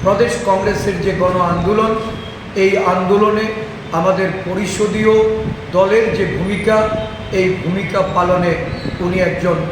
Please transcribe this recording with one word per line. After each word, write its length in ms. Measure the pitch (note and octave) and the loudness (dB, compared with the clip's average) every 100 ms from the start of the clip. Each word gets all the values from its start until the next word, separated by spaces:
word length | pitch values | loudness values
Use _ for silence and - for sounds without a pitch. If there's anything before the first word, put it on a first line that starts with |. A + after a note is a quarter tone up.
প্রদেশ 300 | F#3 G3+ A#3 - G3+ | 2 2 2 0 0
কংগ্রেসের 480 | F#3+ G3+ G3+ G#3 F3+ G3 | 0 0 0 -2 -2 -2
যে 60 | F3+ | 0
গণ 140 | F3+ F3+ F3 | 0 2 0
আন্দোলন, 400 | E3+ F3 G#3+ A3 A3 - - - - - G3+ | 0 2 2 2 0 -4 -8 -10 -12 -8 0
এই 80 | F#3+ F#3+ F#3 | 2 2 2
আন্দোলনে 520 | F#3 F#3 G3+ G#3+ G#3+ A3 - - - - E3 | 0 2 4 4 2 -2 -4 -8 -10 -6 -2
আমাদের 320 | F3 F#3 F#3 - F3 | 0 2 0 -2 -4
পরিষদীয় 680 | F#3 G3 - G#3 G3+ G#3+ A3 G#3+ A3 A3 - - F3+ | -4 -4 -2 -2 2 4 4 4 0 -4 -6 -4 0
দলের 300 | F#3+ A3 A3 - | 4 4 2 0
যে 80 | F3+ - | -2 -2
ভূমিকা, 400 | F3+ G3+ A3 G#3+ G#3+ - - - - G3 | -2 0 2 2 2 -2 -6 -8 -4 0
এই 80 | F#3 - | 0 0
ভূমিকা 380 | E3 F#3+ - G3+ F#3 F#3 | -2 -2 -2 -2 0 0
পালনে 360 | F3+ F3+ F3 D#3+ E3 - - - F3+ | 2 2 0 -2 -4 -6 -8 -4 -2
উনি 120 | F#3 F3 | 0 0
একজন 280 | - F3 D#3+ D#3+ | 0 0 0 -2